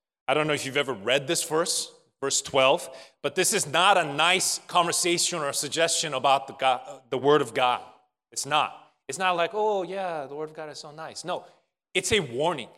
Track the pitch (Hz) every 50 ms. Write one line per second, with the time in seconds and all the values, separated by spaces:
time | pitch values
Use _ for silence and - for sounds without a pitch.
0 | _ _ _ _ _ - 135 151 151 156 147 139 - 135 123 143 139 135 123 98
1 | 98 117 131 147 139 143 165 - - - 151 160 175 - - - - - - _
2 | _ _ _ _ 135 139 - - - - - 135 131 131 151 175 - - - -
3 | - - _ _ - 143 - 185 180 - 220 185 147 147 135 165 180 202 196 180
4 | 160 147 139 147 160 175 185 185 - - - - - - - 180 170 170 156 -
5 | - 175 175 165 160 - 175 165 147 139 131 - 151 139 110 156 165 165 - -
6 | - 156 143 127 120 139 135 135 - - - - 135 131 123 123 - 143 143 -
7 | - - 135 127 127 143 147 151 135 117 - 135 127 123 120 95 - - - _
8 | _ _ _ _ _ _ 120 - - 139 151 151 127 90 - - - _ _ _
9 | _ - 139 185 190 185 180 170 170 165 202 214 214 214 208 190 180 170 190 196
10 | 190 180 165 151 139 131 143 151 156 156 156 160 156 151 143 - - 151 147 156
11 | 160 139 104 - - 170 170 131 - - _ _ _ _ _ _ _ _ - 185
12 | 175 - 226 208 156 123 117 131 151 175 170 135 107 - -